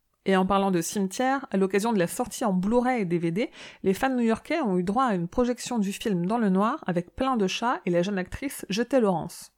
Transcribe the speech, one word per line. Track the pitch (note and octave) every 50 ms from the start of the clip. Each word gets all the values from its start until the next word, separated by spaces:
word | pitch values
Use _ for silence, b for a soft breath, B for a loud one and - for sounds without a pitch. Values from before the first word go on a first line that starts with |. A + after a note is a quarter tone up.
| _ _ _ _ _
Et | G3+ G3
en | F#3+ F#3+
parlant | F#3+ G#3 G3 G3 G3 F#3
de | E3+
Cimetière, | E3 - - G#3+ G3 F#3 - - B3+ C4 C4+ C#4 - - -
à |
l'occasion | G3 F#3+ F#3+ F#3+ G3+ G3 A#3 A#3
de | G3+
la | E3+ E3+
sortie | - - B3 - - - C4
en | A3 F#3+
Blu-ray | F3+ F3+ G3+ A3+ B3 A#3+ B3 C4 A#3+ G3+
et |
D | E3+ F3 E3+
V | E3 E3+
D, | E3 F#3+ B3 E4 B B B B B B B
les | F#3+ F#3+
fans | - - C4+ C4
new-yorkais | B3 A#3+ A3+ A3+ A3 - - D4 F4
ont | D4+ G#3+ F#3
eu | F3+ F3+
droit | F#3 G3 A#3+ C4+
à | B3 G#3
une | F3+ E3+ E3+
projection | - - B3 A#3+ B3 A#3 - - B3 A#3
du | G3+ F#3+ G3
film | - - A#3 G3 E3+ E3+
dans | F#3 A3 A#3+
le | A3+ G3+
noir | F#3 F#3+ G3+ A3 C4+ D#4+ - -
avec | F3 F3 E3+ - _
plein | - C4 C4+ C4
de | A#3 G3+
chats | F#3+ - - A#3 A#3+ C4+ F4+ -
et | F#3+
la | F3 E3+ F3
jeune | G3 G#3 F#3
actrice | F3+ - - - - C#4+ - - - -
Jetée | F#3 G3+ A#3+ A#3+ - C4
Lawrence. | A3+ G3 F#3 D#3+ - F3 - - - - _